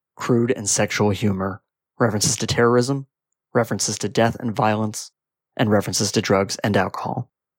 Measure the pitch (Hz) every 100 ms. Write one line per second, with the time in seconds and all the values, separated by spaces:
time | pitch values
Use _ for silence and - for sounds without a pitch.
0 | _ - - 120 120 - 98 - 104 -
1 | 104 95 107 95 95 95 _ _ _ _
2 | 120 104 - - 110 - 120 123 123 139
3 | 135 _ _ _ _ 123 113 101 - 104
4 | 104 104 113 113 120 101 110 107 110 107
5 | - _ _ _ _ - 110 104 95 92
6 | 87 110 101 98 98 - 113 101 92 -
7 | - 113 127 _ _